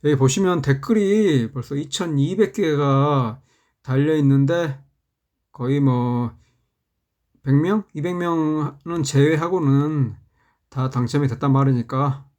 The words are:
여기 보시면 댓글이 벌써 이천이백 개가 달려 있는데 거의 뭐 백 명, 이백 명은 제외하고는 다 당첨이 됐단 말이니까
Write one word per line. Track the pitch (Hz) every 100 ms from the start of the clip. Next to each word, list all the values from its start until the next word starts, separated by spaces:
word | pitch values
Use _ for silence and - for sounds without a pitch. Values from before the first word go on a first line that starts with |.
여기 | 147 143
보시면 | 135 190 190 175
댓글이 | 139 139 - 220 196 214 202 143 113
벌써 | - - 143
이천이백 | 143 - 175 147 143 190 202
개가 | - 170 143 143 135 143 143 120 113 _ _ _ _
달려 | - 131 147 156
있는데 | 139 139 139 170 160 135 _ _ _ _ _ _ _
거의 | - 123 143
뭐 | 139 123 123 120 117 - _ _ _ _ _ _ _ _ _ _
백 | 135 139
명, | 165 214 196
이백 | 160 160 175
명은 | 175 165 156 156 143 135 165 170
제외하고는 | 139 139 147 156 170 185 147 139 147 156 120 101 _ _ _ _ _
다 | 131 127
당첨이 | 127 120 147 139
됐단 | 117 143
말이니까 | 135 139 123 113 131 143 135 -